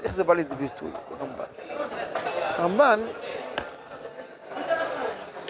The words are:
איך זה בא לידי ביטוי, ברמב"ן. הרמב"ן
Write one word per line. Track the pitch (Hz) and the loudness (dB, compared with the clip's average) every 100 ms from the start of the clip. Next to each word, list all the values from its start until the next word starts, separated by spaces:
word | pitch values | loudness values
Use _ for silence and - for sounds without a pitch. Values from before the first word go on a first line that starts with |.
איך | 185 | 0
זה | 185 | 2
בא | 170 | 6
לידי | 175 156 151 | 6 6 0
ביטוי, | 139 - 156 - - | -4 -4 -8 -8 -10
ברמב"ן. | 143 139 127 - - - - - - - - - - | -8 -8 -6 -10 -10 -10 -4 -4 -4 -4 -2 0 0
הרמב"ן | - - 170 202 285 220 226 - - - - - - - - - - - - - - - - - - - 440 - - - - | 0 2 2 8 8 8 4 -6 -6 -6 -6 -6 -8 -12 -14 -12 -12 -12 -14 -14 -10 -6 0 2 2 -2 -4 -4 -10 -10 -12